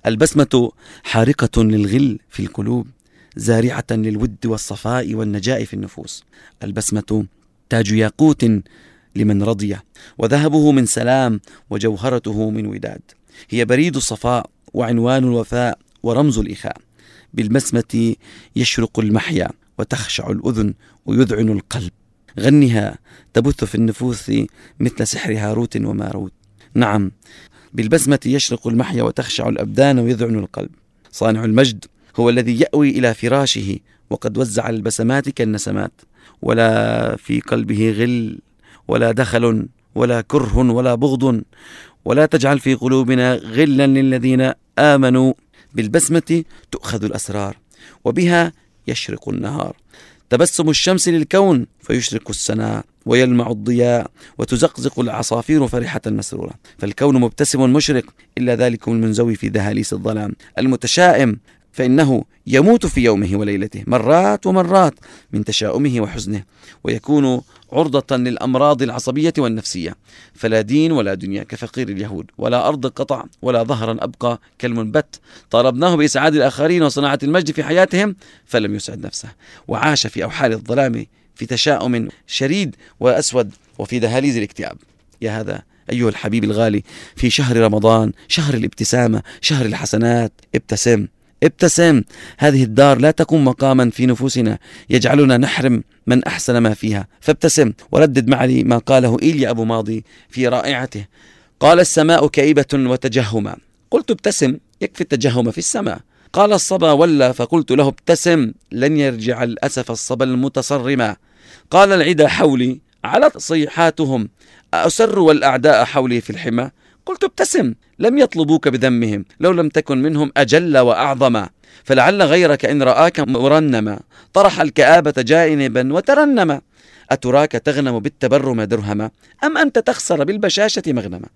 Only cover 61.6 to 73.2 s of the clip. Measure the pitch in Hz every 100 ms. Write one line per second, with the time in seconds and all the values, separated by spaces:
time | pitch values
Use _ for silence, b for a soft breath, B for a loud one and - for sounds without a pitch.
61.6 | b - 127 135 147 123 - _ - 131
62.6 | 175 233 139 - 117 101 98 101 104 101
63.6 | 104 98 104 123 110 160 196 208 185 185
64.6 | 170 190 170 - B B B 104 104 107
65.6 | 107 104 143 120 104 113 98 104 98 b
66.6 | b b - 113 - 147 135 123 - b
67.6 | b 127 156 135 - 131 123 120 127 127
68.6 | 147 139 131 120 131 131 160 156 127 110
69.6 | - 92 82 - b b b _ 113 110
70.6 | 107 143 160 151 104 98 95 101 98 113
71.6 | 117 - 113 98 107 95 - - 120 123
72.6 | - 147 127 - 135 131